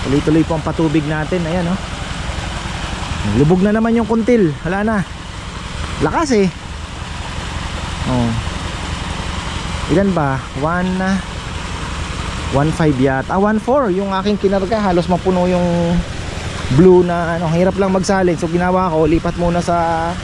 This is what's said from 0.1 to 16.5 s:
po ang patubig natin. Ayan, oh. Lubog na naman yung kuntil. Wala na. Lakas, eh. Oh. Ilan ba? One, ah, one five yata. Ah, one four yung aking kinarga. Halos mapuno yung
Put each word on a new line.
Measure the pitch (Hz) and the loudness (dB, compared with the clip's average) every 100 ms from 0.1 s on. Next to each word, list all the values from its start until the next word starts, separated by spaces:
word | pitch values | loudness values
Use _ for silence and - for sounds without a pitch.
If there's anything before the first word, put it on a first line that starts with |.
| 143 151 160 | 0 4 2
po | 151 160 | 2 0
ang | 160 | -2
patubig | 143 160 156 | 0 2 2
natin. | 147 156 156 185 | 0 -4 -2 -2
Ayan, | 160 180 170 | -2 -2 -2
oh. | 190 - - - - - - - - - - - - - - 104 104 | -2 -4 -8 -8 -6 -6 -6 -6 -6 -6 -6 -6 -6 -6 -4 0 2
Lubog | 147 180 | 4 4
na | 202 214 | 4 2
naman | 226 226 | 2 2
yung | 214 | 2
kuntil. | 226 220 240 175 139 160 | 0 4 4 4 0 -4
Wala | 190 | -2
na. | 214 214 170 - - - - - - - - - | 0 0 -2 -8 -12 -12 -12 -10 -10 -8 -8 -2
Lakas, | 156 247 320 220 | 0 0 2 2
eh. | 190 - - - - - - - - - - - - - - - 127 | 2 -2 -12 -12 -12 -10 -10 -8 -8 -8 -6 -6 -6 -6 -6 -4 -2
Oh. | 127 117 113 - - - - - - - - - - - - - - - | 0 0 0 -4 -6 -6 -6 -6 -6 -6 -6 -6 -6 -6 -6 -6 -6 0
Ilan | 151 202 170 | 2 4 2
ba? | 143 135 117 139 | 0 0 -4 -4
One, | 151 175 185 185 | -2 0 0 0
ah, | 190 190 - - - - - - - - - - - - - 131 | 0 0 -2 -8 -8 -8 -8 -6 -6 -6 -6 -6 -6 -6 -2 0
one | 156 | 0
five | 160 160 131 | 2 2 4
yata. | 135 131 - 175 | 2 2 -2 0
Ah, | |
one | 208 220 | 2 2
four | 226 277 247 | 2 2 2
yung | 180 196 190 | 0 0 -2
aking | 196 202 | 0 0
kinarga. | 196 196 185 170 | 2 0 0 0
Halos | 202 175 165 | 2 2 2
mapuno | 175 185 185 180 | 0 2 2 2
yung | 180 175 175 170 175 - - - - - | 2 2 2 2 0 -2 -6 -6 -6 -8